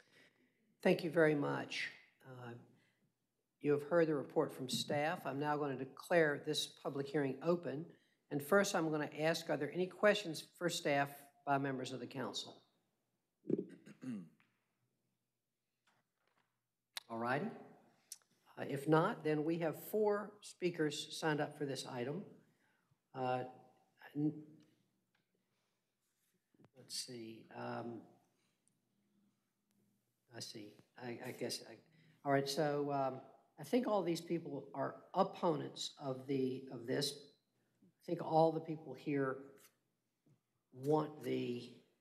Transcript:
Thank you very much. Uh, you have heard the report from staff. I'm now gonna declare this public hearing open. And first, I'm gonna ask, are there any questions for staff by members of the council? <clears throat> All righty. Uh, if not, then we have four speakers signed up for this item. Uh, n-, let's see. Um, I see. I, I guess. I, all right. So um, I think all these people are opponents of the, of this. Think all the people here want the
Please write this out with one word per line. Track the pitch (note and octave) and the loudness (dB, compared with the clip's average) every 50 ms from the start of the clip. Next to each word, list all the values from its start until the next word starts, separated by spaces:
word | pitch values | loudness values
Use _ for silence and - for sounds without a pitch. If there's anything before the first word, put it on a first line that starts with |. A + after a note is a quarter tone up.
| _ _ _ - - - _ _ _ _ _ _ _ _ _ _ | _ _ _ -20 -20 -20 _ _ _ _ _ _ _ _ _ _
Thank | - F#3+ E3+ - - | 4 4 4 4 2
you | E3 | 2
very | - E3+ D#3+ D#3 D3+ | 4 6 6 6 6
much. | C#3+ C#3 C#3+ C3+ B2+ A#2+ - - - - - - - - _ _ _ - | 4 2 0 0 -2 -4 -4 -6 -6 -6 -6 -8 -14 -20 _ _ _ -20
Uh, | C3 B2+ B2 B2 A#2 A#2 A#2+ - - - _ _ _ _ _ _ _ _ _ _ _ _ _ _ _ _ _ | -18 -16 -14 -12 -12 -14 -14 -18 -20 -20 _ _ _ _ _ _ _ _ _ _ _ _ _ _ _ _ _
you | - D3 C#3+ | 2 2 2
have | C#3+ C#3+ | 2 2
heard | - F3 E3+ E3 | 4 6 6 6
the | D#3 D#3 | 6 4
report | C#3 - - - E3 C#3+ - | 2 0 2 2 2 2 2
from | - - C3+ | 0 -4 -4
staff. | B2 - - - - D#3 D3 D3 D#3 F3+ - - | -2 -2 -2 0 0 2 2 2 2 0 0 -2
I'm | C#3 C3 C#3 | -4 -2 0
now | D3+ D3 D3 | 2 2 2
gonna | C#3+ D3+ C#3 C3 | 2 2 0 -2
declare | B2 C3+ C3+ - - - - F#3 E3+ D#3+ D3+ C#3+ - - | -2 -6 -8 -10 -12 0 4 6 8 8 6 4 2 -2
this | D3+ D3 - - | -2 -2 -2 -2
public | - - - - E3+ C3+ C#3 C#3 | -4 -8 -8 -6 -4 -2 -2 -2
hearing | - - D3+ C#3 C3+ C3 C3 - | 0 2 2 2 2 0 0 2
open. | D#3 F3+ E3+ - C3 C3 D3 F3 - - - _ _ _ _ _ _ | 2 2 2 0 -4 -6 -6 -8 -10 -14 -20 _ _ _ _ _ _
And | D3 D3 | -4 -4
first, | C#3+ - G3+ G3+ G3 G3 - | 2 4 6 6 6 6 2
I'm | F3+ D#3+ D#3+ | 2 2 2
gonna | D#3 D3+ D3 - - D3 | 0 0 -2 -2 -2 0
ask, | D#3 D#3+ E3+ E3 - - | 2 2 2 0 0 -2
are | D3+ | -2
there | C3+ C#3+ C#3 | -2 -2 -2
any | C#3+ E3+ F#3 | 0 -2 -2
questions | F3+ - - - G#3 G3+ G3+ - E3 D3+ - - - _ | -2 0 4 6 6 6 4 0 -4 -6 -8 -10 -14 _
for | - F3+ E3+ | -2 -2 0
staff | E3+ - - D#3+ C#3+ C#3+ C#3+ C#3+ - - - - _ _ _ | 0 0 2 2 4 4 2 0 -4 -10 -18 -20 _ _ _
by | C#3+ C#3 C3+ | 2 2 2
members | C#3 C#3 C3 B2+ B2+ B2 | 2 0 -2 -4 -4 -6
of | C3 A#2+ | -6 -8
the | B2 | -8
council? | A#2+ - C3+ A#2 G2+ - - - - - - _ _ _ _ _ _ _ _ _ _ _ _ _ _ _ _ _ | -8 -6 -6 -6 -4 -4 -6 -8 -8 -14 -18 _ _ _ _ _ _ _ _ _ _ _ _ _ _ _ _ _
<clears throat> | - - - - - - - - - - - - - A2+ G2 F2 D#2+ - _ _ _ _ _ _ _ _ _ _ _ _ _ _ _ _ _ _ _ _ _ _ _ _ _ _ _ _ _ _ _ _ _ _ _ _ _ _ _ _ _ _ _ _ _ _ _ _ _ _ _ _ - - - | -2 0 0 -2 -6 -12 -18 -20 -20 -20 -12 -10 -8 -8 -8 -10 -14 -18 _ _ _ _ _ _ _ _ _ _ _ _ _ _ _ _ _ _ _ _ _ _ _ _ _ _ _ _ _ _ _ _ _ _ _ _ _ _ _ _ _ _ _ _ _ _ _ _ _ _ _ _ -12 -10 -8
All | A#2 A2+ | -6 -4
righty. | A#2 A#2+ B2+ C#3+ F#3+ A#3 - - - - - - - _ _ _ _ _ - - _ _ _ _ _ - - | 0 0 0 0 0 -4 -6 -10 -16 -20 -20 -20 -20 _ _ _ _ _ -20 -20 _ _ _ _ _ -18 -12
Uh, | - - - | -8 -6 -4
if | C#3+ C#3 - | -4 -2 2
not, | D#3 D#3 D#3 E3+ G#3 A#3+ D#3 D#3 | 6 6 6 6 4 0 -2 0
then | D#3 D3+ D3+ D3 | 0 0 2 0
we | D#3+ E3+ E3+ | 0 0 0
have | E3+ D#3 C#3+ - - - | 0 -2 -2 -4 -8 -4
four | - G#3+ G#3+ G#3 G3+ G3+ G#3 G3 - - | 0 2 2 2 2 0 -2 -6 -12 -16
speakers | - - - - F#3 F3 - - D#3 D3+ C#3+ - - - - - | -18 -18 -6 -4 -2 -2 0 0 0 0 0 -4 -6 -8 -8 -2
signed | F3 D#3+ D3+ D3 | 0 0 2 2
up | D3 D3 - | 0 -2 -4
for | - D3+ | -4 -4
this | C3+ C3 - - | -4 -4 -6 -6
item. | B2+ C3+ B2+ A#2+ C3+ D3+ G3 - - - - _ _ _ _ _ _ _ _ _ _ _ _ _ _ - | -6 -6 -4 -4 -4 -4 -6 -8 -12 -16 -20 _ _ _ _ _ _ _ _ _ _ _ _ _ _ -8
Uh, | C3 B2+ B2+ B2+ B2+ B2+ - - - - - _ _ _ _ _ _ - - - | -4 0 0 0 0 -2 -6 -10 -16 -20 -20 _ _ _ _ _ _ -20 -8 -2
n-, | C#3+ D3+ D3+ - - - - - - - _ _ _ _ _ _ _ _ _ _ _ _ _ _ _ _ _ _ _ _ _ _ _ _ _ _ _ _ _ _ _ _ _ _ _ _ _ _ _ - - _ | 0 0 0 0 -2 -8 -16 -20 -20 -20 _ _ _ _ _ _ _ _ _ _ _ _ _ _ _ _ _ _ _ _ _ _ _ _ _ _ _ _ _ _ _ _ _ _ _ _ _ _ _ -20 -20 _
let's | B2+ B2 - - - - | -20 -14 -10 -8 -8 -8
see. | - B2 A#2+ A2+ A2+ A2+ A2 - - A#2 | -8 -10 -10 -10 -12 -14 -16 -18 -16 -12
Um, | A#2+ A#2+ A#2+ A#2+ A#2+ A#2 A#2+ A#2 G#2 - - - _ _ _ _ _ _ _ _ _ _ _ _ _ _ _ _ _ _ _ _ _ _ _ _ _ _ _ _ _ _ _ _ _ _ _ _ _ _ _ _ _ _ _ A#2+ | -10 -8 -6 -6 -6 -6 -8 -10 -10 -14 -18 -20 _ _ _ _ _ _ _ _ _ _ _ _ _ _ _ _ _ _ _ _ _ _ _ _ _ _ _ _ _ _ _ _ _ _ _ _ _ _ _ _ _ _ _ -12
I | - | -12
see. | - - - A2+ G#2 G#2 - - - _ _ B2 B2+ | -12 -10 -10 -12 -14 -14 -16 -20 -20 _ _ -12 -10
I, | A#2+ A#2+ - B2+ | -10 -8 -8 -8
I | B2 - | -10 -6
guess. | - B2 A2+ - - - - | -6 -4 -4 -4 -6 -8 -12
I, | A2+ - - _ _ _ - - _ _ - | -18 -20 -20 _ _ _ -20 -20 _ _ 0
all | C#3+ | 2
right. | C#3 C#3 C#3 | 4 4 4
So | C#3 - E3+ D#3 D3 C#3+ D3 C#3+ C#3+ C#3+ | 2 0 2 2 2 2 2 0 0 0
um, | C#3 C3+ C3 B2+ C3 - - - - _ _ _ - | 0 0 0 -2 -4 -10 -16 -20 -20 _ _ _ -14
I | D3 | -4
think | - - B3+ B3 | 0 2 2 4
all | A#3+ G#3+ G3+ E3+ | 4 2 2 2
these | F3 E3 D#3+ | 2 0 -2
people | - - F3 D#3+ - D3 C#3 C3+ - - - | -2 -2 -2 -2 -2 -4 -8 -8 -8 -8 -4
are | C#3 C3+ B2+ - - - - - | -4 -4 -4 -4 -8 -14 -2 2
opponents | F3+ G3 F#3+ - - G3+ F3 D#3 C#3 C3+ - - - - - - - | 2 2 2 2 2 2 2 2 2 -2 -6 -8 -8 -10 -10 -10 -6
of | D3 C3+ C3 B2+ B2+ | -6 -4 -4 -4 -2
the, | C#3+ C#3 B2+ C3 B2 B2+ - - - | 0 0 2 2 0 -2 -4 -6 -10
of | B2+ A#2 A#2 | -10 -8 -4
this. | A#2+ C3 C#3+ - - - - - - _ _ _ _ _ _ _ _ _ _ - _ _ _ - | -2 -2 0 0 -2 -4 -8 -14 -20 _ _ _ _ _ _ _ _ _ _ -20 _ _ _ -6
Think | - E3+ - | -4 -4 -4
all | - - D#3+ D#3 E3 E3 | 0 4 6 8 8 8
the | D#3 D#3+ | 6 2
people | D#3+ - D#3 D3+ - C3+ C3 | -2 -4 -8 -8 -8 -10 -12
here | - - D#3 C#3+ C#3 C3+ C3 B2+ - - - - - - - _ _ _ _ _ _ _ _ _ _ _ _ _ _ _ _ _ _ _ _ - | -6 -2 0 2 2 2 2 0 -4 -8 -14 -20 -20 -20 -20 _ _ _ _ _ _ _ _ _ _ _ _ _ _ _ _ _ _ _ _ -14
want | B2+ C3 C#3+ D#3 D#3 D3+ - - - A#2+ | -4 0 2 2 2 2 0 -6 -8 -4
the | B2+ C3 C3 B2+ B2 B2 A#2+ A#2+ - - - - _ _ _ | -2 -2 0 0 -2 -4 -6 -8 -12 -16 -20 -20 _ _ _